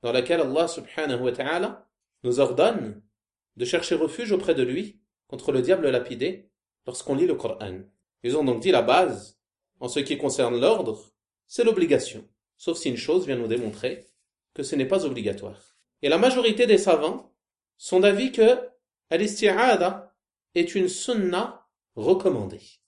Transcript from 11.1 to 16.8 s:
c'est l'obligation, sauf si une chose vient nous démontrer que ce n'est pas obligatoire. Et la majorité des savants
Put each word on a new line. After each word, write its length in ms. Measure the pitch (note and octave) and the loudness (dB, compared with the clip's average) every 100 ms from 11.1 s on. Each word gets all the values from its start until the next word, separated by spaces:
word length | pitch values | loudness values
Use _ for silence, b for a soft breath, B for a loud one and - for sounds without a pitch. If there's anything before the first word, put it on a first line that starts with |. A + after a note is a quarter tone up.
| _ _ _ _ | _ _ _ _
c'est 160 | - | 0
l'obligation, 640 | A3+ F#3+ E3+ C3+ - A2 - _ _ _ | 2 4 4 2 0 -12 -18 _ _ _
sauf 200 | - D#3+ | -6 -4
si 120 | C#3+ | -4
une 80 | A#2 | -4
chose 280 | B2+ F3 F3 | 0 0 0
vient 120 | B2+ | -4
nous 100 | A2+ | -2
démontrer 600 | A#2 A2+ G#2 B2 - - _ _ _ _ | -4 -4 -6 -8 -8 -16 _ _ _ _
que 100 | - | -12
ce 120 | C#3 D3 | -6 -2
n'est 120 | C3 | 0
pas 180 | G3 D3+ | 0 0
obligatoire. 720 | B2 G#2 G2 G2+ - _ _ _ _ | -4 -6 -6 -10 -16 _ _ _ _
Et 80 | C#3+ | 0
la 80 | D#3+ | 2
majorité 500 | A#3+ B3+ A#3 G#3+ A#3+ | 2 2 0 2 4
des 100 | |
savants 560 | G3 | 4